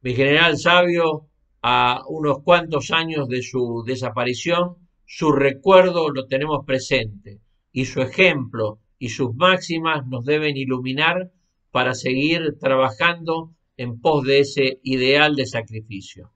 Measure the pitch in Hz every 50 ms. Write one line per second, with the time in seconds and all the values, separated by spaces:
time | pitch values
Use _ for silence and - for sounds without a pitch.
0 | - 127 123 120 135 139 147 156 170 170 151 - - 170 175 180 180 175 175 170
1 | 165 160 151 151 - _ _ _ _ _ _ _ - 120 123 123 123 123 123 127
2 | - - 151 156 151 147 139 143 - 180 175 170 - 170 160 143 - - 165 160
3 | 165 160 160 151 139 120 123 127 123 - - 131 123 120 117 117 110 117 131 123
4 | 127 120 107 123 123 123 123 117 - 170 170 175 180 175 175 _ _ _ _ _
5 | _ _ - - - 147 147 135 139 139 135 - - 190 190 185 185 180 175 175
6 | 160 151 135 131 131 - - 135 147 156 151 - 156 - 131 131 131 - 143 127
7 | 113 107 101 98 - 101 101 - _ _ _ _ _ _ _ 127 131 - - -
8 | 131 127 - - 190 180 160 143 123 110 - 113 110 104 104 _ _ _ _ _
9 | 131 113 107 - 139 117 113 123 175 185 185 180 180 - 165 165 160 165 160 147
10 | 127 127 127 120 120 135 151 151 156 151 143 135 135 127 127 127 127 131 131 143
11 | 156 165 175 180 185 180 _ _ _ _ _ _ _ _ _ 127 127 123 123 123
12 | - 131 127 131 143 156 170 170 165 151 147 - - 131 135 131 131 131 - -
13 | 170 170 170 170 165 165 160 165 165 160 _ _ _ _ _ - 127 120 117 117
14 | - 165 156 147 131 131 139 139 143 143 - 147 135 131 - - _ 131 131 131
15 | 127 131 139 147 151 151 151 135 127 107 - 117 110 - 110 110 107 - 101 98
16 | 92 - - 101 87 - _